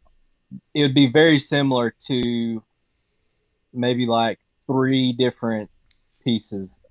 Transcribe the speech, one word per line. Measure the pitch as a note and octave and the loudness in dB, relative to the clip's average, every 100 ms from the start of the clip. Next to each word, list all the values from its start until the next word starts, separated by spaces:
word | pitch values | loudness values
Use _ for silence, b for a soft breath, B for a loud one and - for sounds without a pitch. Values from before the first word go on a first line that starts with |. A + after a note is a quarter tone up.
| _ _ _ _ _ - _ | _ _ _ _ _ -20 _
it | D3+ | -2
would | D3 | 2
be | C3+ C3+ | 4 4
very | C#3 E3 D3+ | 6 6 4
similar | - C#3+ C#3 B2+ A#2+ - - | 0 -2 0 0 -2 -6 -6
to | B2+ A#2+ A#2 A#2 A2+ - _ _ _ _ _ _ _ _ _ _ | -2 -2 -2 -4 -6 -12 _ _ _ _ _ _ _ _ _ _
maybe, | B2 B2 B2 A#2+ | -4 -2 -2 0
like, | A#2 A#2 G2+ _ _ - | 0 0 -4 _ _ -4
three | C3 C3 C3 B2+ | 0 2 2 0
different | A#2+ B2 - A#2 A2 G#2 _ _ _ _ _ | 0 -2 -2 -6 -6 -8 _ _ _ _ _
pieces, | - A2+ - G2+ F#2 - _ | -4 -4 -4 -12 -12 -16 _